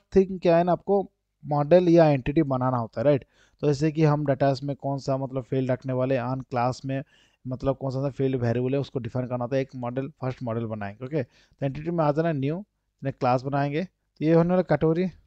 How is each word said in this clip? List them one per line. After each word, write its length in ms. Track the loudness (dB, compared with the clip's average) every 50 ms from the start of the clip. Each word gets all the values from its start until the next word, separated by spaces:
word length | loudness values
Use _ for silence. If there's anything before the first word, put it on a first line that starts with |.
| _ _ 4
थिंग 240 | 4 4 4 0 0
क्या 180 | 2 4 4 4
है 60 | 4
ना, 80 | 2
आपको 300 | 0 -2 0 0 0 0 0 -4 _ _ _ _ _ _ -6
मॉडल 460 | -2 0 0 4 6 6 6 8 8
या 160 | 6 8 8 6
एंटिटी 360 | 4 2 0 0 2 2 2
बनाना 320 | 2 0 -2 0 0 0 -2
होता 240 | -4 -4 -4 0
है, 40 | 2
राइट। 200 | 4 4 2 0 _ _ _ _ _ _ -4
तो 60 | 0 0
जैसे 240 | 0 2 0 -2
कि 120 | 2 2 2
हम 220 | 2 2 2 0
डेटास 360 | 0 0 2 2 0 0 0 -4
में 120 | -8 -8
कौन 240 | -6 -6 -6 -6 -6
सा 160 | -4 -4 -4 -4
मतलब 260 | -4 -6 -6 -8 -6
फील्ड 280 | -4 -4 -2 -2 -2
रखने 220 | -2 -4 -4 -4 -4
वाले 240 | -2 0 0 0 -2
हैं, 60 | -2
on 180 | -4 -4 -6 -8
क्लास 380 | -6 -4 -2 -2 -2 -2 -4 -6
में 160 | -6 -6 -6 -8 _ _ _ _ _ _ _ -10
मतलब 320 | -10 -8 -6 -4 -4 -4 -4
कौन 140 | -4 -6
सा 100 | -6 -4
सा 80 | -4 -4
फील्ड 240 | -4 -2 -2 -2 -2 0
वेरिएबल 360 | 0 0 0 0 -2 -2 -2
है 60 | -2
उसको 200 | -4 -4 -6 -8
डिफाइन 280 | -8 -6 -6 -6 -6 -4
करना 160 | -4 -6 -4
होता 120 | -2 -2
है, 60 | -4
एक 80 | -4 -4 -8 -10
मॉडल, 320 | -8 -6 -6 -6 -8 -8 -10 -8
फर्स्ट 220 | -8 -8 -8 -6 -6
मॉडल 220 | -6 -4 -4 -4 -6
बनाएंगे। 380 | -6 -8 -8 -10 -10 -12 -12
ओके, 180 | -6 -4 -4 -6
तो 420 | -6 _ _ _ _ _ -6 -6
एंटिटी 260 | -6 -6 -6 -6 -4
में 120 | -2 0 2
आ 60 | 2
जाना, 200 | 2 0 0 0 0
न्यू, 300 | -2 -2 -4 -4 -6 -8 _ _ _ _ _ _ -10
then 160 | -8 -8 -6 -2
क्लास 220 | 0 2 2 2 0
बनाएंगे, 400 | -2 -4 -2 -2 -2 -2 -4 -6
तो 420 | -8 _ _ _ _ _ -2 0
ये 80 | 4 4
होने 160 | 4 4 4
वाला 120 | 2 0 0 0
कटोरी। 380 | 0 0 2 0 0 0 -2 -4 -6 -10 _